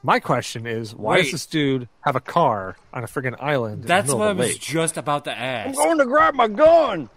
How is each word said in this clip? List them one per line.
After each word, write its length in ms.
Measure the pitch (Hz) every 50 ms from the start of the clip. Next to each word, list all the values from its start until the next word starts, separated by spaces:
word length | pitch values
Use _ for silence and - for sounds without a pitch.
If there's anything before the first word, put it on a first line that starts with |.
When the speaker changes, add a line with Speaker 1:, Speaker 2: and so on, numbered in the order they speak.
| -
Speaker 1:
My 160 | 131 202 247
question 440 | - - 151 123 120 - - 120 113
is, 280 | 117 113 113 117 104 113
why 220 | - 101 107 117
Speaker 2:
Wait. 60 | 185
Speaker 1:
does 100 | 175 135
this 140 | 123 143 -
dude 420 | - - 160 147 139 135 131 123 110 _ _
have 120 | - 147 135
a 60 | 131
car 560 | _ - - 170 165 139 113 101 95 92 92 _ _ _
on 100 | - 131
a 40 | 117 107
freaking 260 | - 151 127 131 120 -
island 320 | 127 143 151 135 117 107 107
in 40 | -
the 40 | - -
Speaker 2:
That's 180 | 170 190 208 135
Speaker 1:
middle 100 | 139 120
Speaker 2:
what 80 | 214 214
I 20 |
Speaker 1:
of 40 | 202
the 60 | 180
Speaker 2:
was 100 | 123 110
Speaker 1:
lake? 80 | - -
Speaker 2:
just 360 | - - 135 160 165 160 - 165
about 260 | 127 147 147 147 -
to 80 | 151
Speaker 3:
I'm 360 | 123 104 120 131 127 117 104 262
Speaker 2:
ask. 60 | 269 277
Speaker 3:
going 200 | 294 320 330 311
to 60 | 277
grab 300 | 240 254 302 320 320 294
my 120 | 262 233
gun. 640 | 220 208 202 302 320 330 330 311 254 202 165 135 110 _